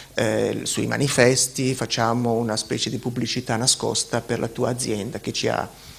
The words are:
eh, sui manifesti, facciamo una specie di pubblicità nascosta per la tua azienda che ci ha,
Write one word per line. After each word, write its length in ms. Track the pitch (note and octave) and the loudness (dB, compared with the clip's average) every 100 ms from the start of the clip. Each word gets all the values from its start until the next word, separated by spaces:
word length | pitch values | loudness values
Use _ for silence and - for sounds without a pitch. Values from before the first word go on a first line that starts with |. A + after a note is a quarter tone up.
| - | -6
eh, 460 | - A#2 A2 G#2+ A2 | 0 2 2 2 0
sui 220 | - - A2+ | -2 -2 0
manifesti, 880 | A2+ C#3 C3+ B2 C3 - - C3 | 0 2 6 6 6 2 0 0
facciamo 580 | B2+ A#2 - A2+ A#2 A#2+ | 0 -2 0 2 2 2
una 240 | A2+ A#2 G#2+ | 2 0 -2
specie 340 | - A#2 A2+ | -2 -2 -2
di 80 | B2 | -4
pubblicità 580 | B2+ A#2+ A2+ B2+ B2 A2+ | -4 -4 -2 -4 -2 0
nascosta 640 | B2+ - A2+ A2+ - A#2+ | 2 2 0 -2 -2 -2
per 200 | - A#2 | -2 -2
la 80 | A#2 | -2
tua 220 | - A#2+ | 0 0
azienda 500 | B2 A#2+ G#2+ G#2 - | 0 -2 -2 -4 -6
che 120 | - | -6
ci 160 | A2+ A#2 | -2 0
ha, 200 | A2+ - - - | -2 -4 -10 -20